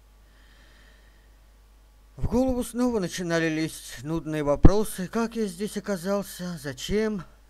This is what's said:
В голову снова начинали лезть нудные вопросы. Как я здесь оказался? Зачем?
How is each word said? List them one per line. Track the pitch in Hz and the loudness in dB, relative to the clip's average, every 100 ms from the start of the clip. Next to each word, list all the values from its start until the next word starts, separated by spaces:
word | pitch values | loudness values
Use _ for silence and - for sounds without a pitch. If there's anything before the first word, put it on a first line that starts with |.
| - - - - - - - - - - - - - - - - - - - - - - | -20 -20 -20 -20 -20 -20 -20 -20 -20 -20 -20 -20 -20 -20 -20 -20 -20 -20 -20 -20 -20 -6
В | 131 | 0
голову | 226 262 247 | 2 2 2
снова | 247 226 247 233 | -2 0 0 0
начинали | 175 - 180 165 165 | -2 -4 0 2 2
лезть | 156 160 - - - | 0 -2 -6 -14 -12
нудные | 131 165 147 156 | -6 -4 -2 -2
вопросы. | 143 143 156 202 214 - 180 | 0 8 8 8 2 -2 -6
Как | 226 226 226 | -2 -2 -2
я | 214 | -4
здесь | 170 208 208 | -4 -6 -6
оказался? | 202 196 175 202 190 - 180 170 | -4 -4 -2 -2 -2 -8 -8 -8
Зачем? | 143 127 - 196 220 214 151 - - | -8 -8 -2 0 0 -2 -8 -16 -20